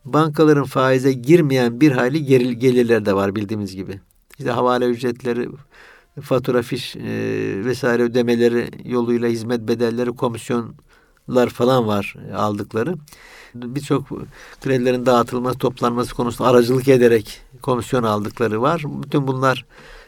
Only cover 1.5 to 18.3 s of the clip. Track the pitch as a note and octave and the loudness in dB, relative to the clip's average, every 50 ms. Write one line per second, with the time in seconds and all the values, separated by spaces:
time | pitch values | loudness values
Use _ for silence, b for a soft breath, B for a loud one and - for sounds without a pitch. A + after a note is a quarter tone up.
1.5 | C3 C3 B2 A#2 A#2 A#2+ D3+ D3+ B2+ B2 B2 B2+ C#3+ E3 C#3+ C3 C3+ A#2+ B2 B2+ | 2 2 2 2 2 4 4 4 4 4 0 0 0 -2 2 4 4 4 4 2
2.5 | A#2 A2+ B2+ C3 B2 B2 A#2+ A2+ A#2 G#2+ G#2 G#2 G2 G2 G2 G2 F#2+ A2 G#2 G2 | -2 0 2 2 4 4 4 4 2 2 2 2 0 2 0 0 -2 -4 -4 -4
3.5 | A2 G#2 G2+ F#2 F#2+ F#2+ F#2 G2 G2 G2+ - _ _ _ _ _ - - C3+ C3 | -6 -6 -6 -6 -8 -10 -10 -10 -12 -14 -16 _ _ _ _ _ -16 -10 -6 -4
4.5 | A#2+ B2 B2 B2 B2 B2 B2 B2 A#2+ A#2 B2+ A#2+ A#2+ - C3 A#2+ A#2+ A#2+ - - | -2 0 0 2 2 2 0 0 -2 -2 -4 -6 -6 -4 -4 -6 -4 -4 -6 -8
5.5 | C#3 - - _ b b b b b b b b b D3 - - C3 B2+ C3 C3+ | -10 -16 -20 _ b b b b b b b b b -12 -4 -2 -2 0 0 0
6.5 | B2 B2 A#2 - C3 B2+ - - - A2+ A#2 A2 A2 A2 A2 A2 A2 G#2+ G#2+ G#2+ | 0 0 0 -2 -6 -8 -8 -10 -12 -10 -10 -8 -6 -6 -4 -4 -4 -4 -4 -4
7.5 | G#2 G2 G#2 B2+ A#2 B2+ C3+ B2 A#2+ A#2+ A#2+ A#2 A2+ B2+ A#2+ A#2+ A#2+ A#2 A#2+ A#2 | -4 -4 -4 -4 -4 -2 0 0 2 2 2 2 2 0 2 2 2 2 2 2
8.5 | A#2+ A#2+ - - - - - A#2 B2 B2 A#2 A#2+ A#2+ A#2 A#2+ A#2 A#2 A2+ A2 A2+ | 2 0 -4 -6 -10 -14 -10 -4 -2 -2 0 0 0 0 0 -2 -2 -4 -4 -4
9.5 | B2 A2+ G#2+ A#2 A#2 A2+ A#2+ A2+ A#2 A#2+ B2 A#2+ A#2+ - C3+ A#2+ A#2 G#2+ - - | -6 -4 -4 -4 -2 -2 -2 -2 -2 -2 -4 -4 -4 -4 -4 -4 -4 -6 -8 -6
10.5 | B2 A#2+ A2+ A2+ - - _ _ _ _ _ _ _ _ _ - B2 B2 A#2+ A2+ | -6 -4 -6 -8 -12 -20 _ _ _ _ _ _ _ _ _ -2 0 2 2 0
11.5 | - - B2 B2+ C3 B2+ A2+ G#2+ G#2 G2+ G2+ - - - G2+ - G2 G2 G#2 G#2 | 0 0 2 2 2 2 2 0 -2 -2 -4 -6 -10 -14 -14 -10 -6 -4 -2 -2
12.5 | G#2 G#2 G2+ - - A2 B2 E3 F3+ - - - B B B B B B B B | -2 -4 -8 -6 -6 -4 -4 -4 -6 -8 -12 -18 B B B B B B B B
13.5 | B A#2+ B2 A#2+ B2+ D3 D3 - C#3+ B2+ - - - - - - B B B B | B -14 -12 -10 -8 -8 -4 -2 -2 -2 -4 -6 -12 -12 -12 -14 B B B B
14.5 | B B - C3+ C3 B2+ B2 B2+ B2+ B2+ A#2+ C3 B2 A#2+ A#2 - B2+ B2 B2 B2+ | B B -4 -2 0 0 2 0 0 2 2 4 4 4 4 2 -2 -4 -4 -4
15.5 | B2+ C3 - A#2+ B2+ - B2+ A#2+ A#2+ A#2+ A#2+ A#2 - - B2 A#2 A2 - A2 B2+ | -4 -2 -2 -4 -2 -2 -2 -2 0 -2 -4 -4 -4 -4 -4 -4 -2 0 2 4
16.5 | B2 B2 A#2+ A#2 C3 C3 B2+ C3+ C3 B2 A#2+ A#2 A#2 A2 G#2+ - - - - - | 6 6 6 4 2 2 4 4 6 6 6 6 4 2 0 -4 -16 -20 -20 -20
17.5 | - - - C3 B2+ A#2 G#2+ - C3+ B2 A2+ A2 G#2+ G#2 G2+ A#2 | -20 -10 -4 -4 -2 -2 -2 -2 -2 0 0 0 0 0 -2 -4